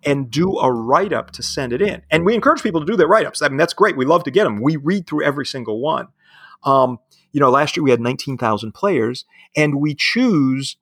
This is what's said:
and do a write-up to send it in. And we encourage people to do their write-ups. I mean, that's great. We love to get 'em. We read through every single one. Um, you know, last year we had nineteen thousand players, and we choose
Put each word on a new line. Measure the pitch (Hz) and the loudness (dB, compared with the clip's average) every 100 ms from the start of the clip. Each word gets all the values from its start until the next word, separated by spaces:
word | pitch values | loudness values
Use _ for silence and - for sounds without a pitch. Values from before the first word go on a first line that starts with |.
| 147 | -2
and | 139 127 | -2 -2
do | 123 185 - | -2 -2 0
a | 131 | 0
write-up | 120 113 147 202 127 - | 0 0 0 2 -4 -6
to | - | -10
send | - - 131 | -8 -6 -4
it | 123 | -2
in. | 202 160 _ | -2 -4 _
And | 160 | 0
we | 170 226 | 2 2
encourage | 269 302 | 2 0
people | 220 165 | 0 -2
to | 143 | -2
do | 190 | 2
their | 160 | 4
write-ups. | 214 143 - | 4 2 -2
I | 143 | -4
mean, | 135 | 0
that's | 165 | -2
great. | - 214 151 | 2 0 2
We | 131 | 2
love | 170 143 | 2 2
to | |
get | 170 202 | 0 0
'em. | 104 | 0
We | 127 160 | 0 0
read | 139 196 170 | -2 -4 -4
through | 151 | -2
every | 147 143 131 | -2 -2 -6
single | 139 113 107 | -8 -6 -4
one. | 143 151 - _ _ _ - - | -2 -4 -6 _ _ _ -20 -8
Um, | 143 135 127 123 _ _ _ | 2 4 4 -2 _ _ _
you | 143 | 2
know, | 139 | 4
last | 135 147 - | 4 2 0
year | |
we | 147 | 2
had | 120 | 2
nineteen | 120 135 - 127 | 2 -4 -8 -4
thousand | 117 104 110 | -2 -2 -4
players, | - 202 165 113 127 - _ _ - | -4 -2 0 -2 -4 -14 _ _ 0
and | 151 143 | 0 0
we | 151 147 | -2 -2
choose | - 233 254 170 131 131 135 - | -2 0 2 2 2 0 -6 -14